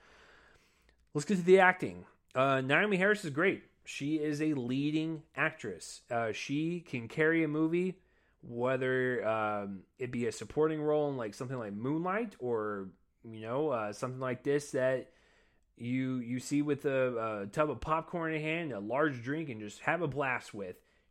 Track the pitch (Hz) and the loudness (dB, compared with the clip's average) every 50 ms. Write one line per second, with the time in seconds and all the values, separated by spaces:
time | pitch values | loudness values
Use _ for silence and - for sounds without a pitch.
0 | _ - - - - - - - - - _ _ _ _ _ _ _ _ _ _ | _ -20 -20 -20 -20 -20 -20 -20 -20 -20 _ _ _ _ _ _ _ _ _ _
1 | _ _ - 147 143 - 208 180 170 180 185 190 185 185 180 - 135 107 87 90 | _ _ -6 -4 0 0 0 2 6 8 10 10 10 8 6 4 0 -6 -6 -8
2 | 90 - _ _ _ _ - 131 135 139 135 131 131 131 143 165 196 214 202 175 | -14 -18 _ _ _ _ 0 2 4 4 4 2 2 4 4 4 4 4 2 2
3 | 190 208 208 202 - 151 135 151 180 196 135 - - - _ _ - - - - | 4 2 2 2 -2 -4 0 2 2 2 2 0 -6 -14 _ _ -16 -12 -10 -6
4 | 139 147 156 156 151 156 147 143 156 156 151 135 120 120 127 135 143 151 151 156 | -4 -2 -2 0 0 0 0 0 0 0 0 0 -2 -2 -2 0 0 0 0 0
5 | 156 160 160 151 - _ - 131 147 156 151 - - 107 90 82 - - - - | 0 -2 -4 -6 -10 _ -4 -2 -2 -2 -2 -4 -8 -8 -8 -10 -12 -14 -16 -14
6 | - - 123 117 117 110 104 - - - 139 151 160 165 175 175 165 - - 123 | -8 -4 -2 0 0 0 -2 -4 -4 -4 -2 -2 -2 -2 -4 -4 -6 -6 -8 -8
7 | 117 113 - 160 156 156 165 165 160 151 147 156 160 160 170 175 180 190 175 - | -6 -4 0 2 4 4 4 4 2 2 2 2 2 2 2 0 0 0 -4 -6
8 | _ _ _ _ _ _ _ _ - 123 120 120 120 127 131 127 131 131 131 127 | _ _ _ _ _ _ _ _ -16 -10 -6 -2 0 0 0 0 0 2 2 2
9 | 127 127 123 113 101 110 110 110 107 107 104 104 101 98 98 92 - _ _ - | 2 2 0 0 0 0 0 2 0 0 -2 -2 -4 -6 -8 -10 -14 _ _ -8
10 | 131 123 123 120 120 113 - - 113 104 - 147 156 160 156 151 147 151 151 151 | -8 -4 -2 -2 -2 -2 -2 -4 -8 -4 2 2 2 4 2 2 0 2 2 2
11 | 147 143 139 131 117 107 101 - 135 123 135 123 113 101 101 104 117 135 151 160 | 2 2 0 -2 -4 -6 -6 -6 -8 -6 -6 -6 -6 -6 -6 -4 -2 -2 -2 0
12 | 170 180 190 214 240 202 - - 123 123 117 107 107 107 104 98 98 92 - _ | 0 0 -2 -2 -2 -4 -8 -6 -4 -2 0 0 0 -2 -4 -4 -6 -10 -12 _
13 | _ _ _ _ - 113 113 110 110 113 120 139 156 151 127 113 107 104 104 - | _ _ _ _ -16 -14 -12 -10 -6 -4 -2 0 0 0 0 0 -2 -4 -6 -6
14 | 135 127 127 131 131 127 123 123 - 143 143 147 143 - - 131 127 131 131 123 | -6 -6 -6 -4 -4 -4 -4 -2 0 2 2 2 0 -2 -2 0 2 2 2 0
15 | - - - _ _ _ _ _ _ _ _ _ _ _ _ - 117 120 127 131 | -2 -6 -16 _ _ _ _ _ _ _ _ _ _ _ _ -10 -4 -2 -2 0
16 | 131 131 131 127 120 117 127 123 - - 147 143 147 147 143 139 - 143 135 131 | 0 0 -2 -2 -2 -4 -4 -6 -4 0 0 2 2 2 0 0 0 0 2 2
17 | 131 127 120 113 113 110 107 104 101 104 - 156 151 151 127 113 - 156 156 170 | 2 2 2 0 -2 -2 -2 -4 -4 -4 0 0 0 0 0 -4 -2 -2 -2 -2
18 | - - - 170 165 160 156 151 151 156 160 170 170 147 117 98 101 107 120 143 | -2 -4 -4 -4 -2 -2 -2 -2 -2 -2 -2 -2 -2 -4 -4 -4 -4 -2 2 2
19 | 156 151 131 120 113 131 147 160 165 143 117 107 107 104 - - - 147 160 170 | 2 2 2 -2 -4 -4 -4 -4 -4 -6 -6 -8 -8 -10 -10 -6 -2 0 0 0
20 | 170 147 127 143 139 131 123 120 - - - 104 98 90 90 - _ _ _ _ | 0 -2 0 0 0 0 0 -2 -4 -8 -10 -8 -8 -8 -10 -14 _ _ _ _
21 | _ _ | _ _